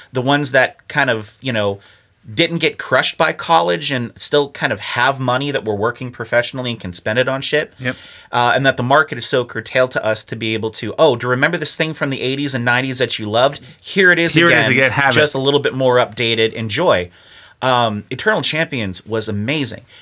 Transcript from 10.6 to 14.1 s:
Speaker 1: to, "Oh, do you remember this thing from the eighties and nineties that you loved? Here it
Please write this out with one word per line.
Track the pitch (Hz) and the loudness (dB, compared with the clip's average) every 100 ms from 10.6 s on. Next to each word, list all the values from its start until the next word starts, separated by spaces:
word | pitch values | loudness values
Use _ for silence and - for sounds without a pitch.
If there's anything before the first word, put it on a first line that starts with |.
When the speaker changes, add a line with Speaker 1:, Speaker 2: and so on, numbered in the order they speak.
| 110 | -4
Speaker 1:
to, | - 107 - | -6 -6 2
"Oh, | 147 127 | 2 4
do | 123 | 0
you | |
remember | 127 156 175 | 0 0 0
this | - - | 0 0
thing | 160 | -2
from | 151 143 | -4 -4
the | 135 | -2
eighties | 127 135 143 127 | -4 -2 -4 -2
and | |
nineties | 120 123 131 127 | 0 0 0 -2
that | 123 - | -2 -2
you | 104 | -2
loved? | 113 139 - - - | 2 2 0 -14 -20
Here | - 196 | -4 2
it | 185 | 4